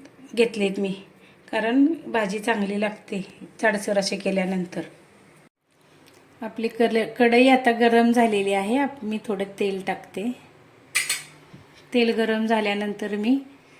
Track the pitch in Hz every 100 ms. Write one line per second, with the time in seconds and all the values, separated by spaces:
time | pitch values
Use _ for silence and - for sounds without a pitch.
0 | - _ - 220 226 220 196 190 196 185
1 | - _ _ _ - 220 220 254 285 339
2 | - 226 202 208 208 220 196 208 208 208
3 | - 202 180 - - - 226 208 202 202
4 | 196 196 196 190 185 190 175 - 160 -
5 | _ _ _ _ _ _ _ _ _ _
6 | - _ _ - 220 214 226 - 226 220
7 | 220 - 240 240 262 254 247 220 233 233
8 | 233 240 233 202 196 196 196 254 277 -
9 | 208 214 - 190 196 196 202 190 190 180
10 | - - 220 247 - _ _ _ _ -
11 | - - - - - - - - - 247
12 | 233 214 220 220 220 226 208 202 208 202
13 | 208 202 214 269 269 - _ -